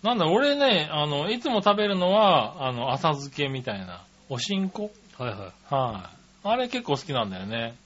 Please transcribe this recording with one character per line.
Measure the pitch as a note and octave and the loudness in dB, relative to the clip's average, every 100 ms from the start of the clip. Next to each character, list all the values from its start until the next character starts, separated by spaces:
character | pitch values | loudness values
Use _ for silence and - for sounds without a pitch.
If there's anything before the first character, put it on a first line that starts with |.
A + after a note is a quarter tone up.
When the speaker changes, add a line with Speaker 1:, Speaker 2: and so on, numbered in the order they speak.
Speaker 1:
な | G#3 | 0
ん | A#3+ | 0
だ、 | D#3+ | 2
俺 | G3 C#4+ C#4+ | 4 2 4
ね、 | C#4 G3 D3+ | 4 4 0
あ | D#3 D3+ | -2 0
の、 | C#3+ E3 | 0 -2
い | A#3+ | -2
つ | D4 | 0
も | A3+ | 2
食 | F#3+ G#3 | 4 2
べ | G#3 | 2
る | F#3+ | 2
の | F3+ | 4
は、 | G3+ G#3 D#3+ A2 - C3+ | 6 6 6 2 -4 -4
あ | |
の、 | B2 B2+ | -2 -2
浅 | C3 E3 | 0 0
漬 | C#3+ C#3 C#3 | 0 -4 -4
け | C#3 | -4
み | C3+ | -2
た | B2 | -6
い | G2+ | -6
な。 | F#2 F2+ - _ _ | -8 -14 -18 _ _
お | B2+ | -8
し | - G3 | -4 -2
ん | F#3+ | -2
こ？ | G3+ G#3 - - - | -4 -10 -10 -20 -8
Speaker 2:
は | B2 | -8
い | |
は | G2 | -8
い。 | F#2+ - - | -12 -16 -4
Speaker 1:
は | C3+ B2+ G2+ F#2+ - _ _ | -2 0 -4 -12 -20 _ _
い。 | G3 | -2
あ | A#3+ | 0
れ | B3 | 0
結 | B3+ | -4
構 | A#3 | -2
好 | C#3 | -2
き | - | 0
な | C3+ | -2
ん | G#2+ | -2
だ | F#2 | -4
よ | G2 | -8
ね。 | A2+ A#2 A#2 | -6 -6 -10